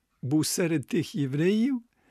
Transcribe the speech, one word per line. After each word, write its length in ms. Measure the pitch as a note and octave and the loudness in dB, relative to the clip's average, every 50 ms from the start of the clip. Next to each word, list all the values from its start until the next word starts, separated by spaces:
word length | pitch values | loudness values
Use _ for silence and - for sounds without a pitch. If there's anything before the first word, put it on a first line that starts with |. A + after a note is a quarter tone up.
| _ _ _ _ - | _ _ _ _ -4
був 240 | B2 D3 D#3 C#3+ | 0 0 0 0
серед 400 | - - - F#3 E3 E3 D#3 B2+ | 0 0 0 0 0 0 -2 -2
тих 280 | - - F3 C#3 - - | -2 -2 -2 -2 -2 -2
євреїв, 680 | F#3+ C#3 C3 C3 D3 D#3+ F#3 G#3 G#3+ A3+ C#4 C4+ A#3+ - _ _ _ _ _ | -4 -2 -2 0 0 2 2 2 2 2 2 0 -2 -6 _ _ _ _ _